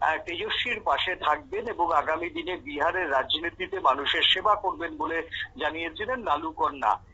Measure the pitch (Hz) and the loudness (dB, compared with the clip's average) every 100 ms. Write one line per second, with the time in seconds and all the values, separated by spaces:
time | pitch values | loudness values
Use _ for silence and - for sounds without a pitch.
0 | - 156 156 170 214 - 247 214 175 143 | 0 0 -4 -6 -4 -2 -2 -2 0 0
1 | - 180 147 151 131 196 233 175 170 156 | 0 0 0 0 -2 -6 -4 0 2 2
2 | 143 160 175 156 165 175 131 147 160 180 | 2 0 -2 -6 -6 -6 -6 0 2 2
3 | 165 135 131 - 165 - 180 190 147 131 | 2 2 2 0 -2 -6 -6 2 4 4
4 | 139 165 147 185 208 202 190 151 165 151 | 2 2 4 4 4 4 2 -2 -4 -4
5 | 156 165 160 - - - 151 160 165 165 | -2 -2 -4 -8 -8 -2 -2 -2 -6 -6
6 | 208 254 190 151 165 156 151 139 113 101 | -4 -2 0 0 -2 0 -2 2 2 2
7 | - | -2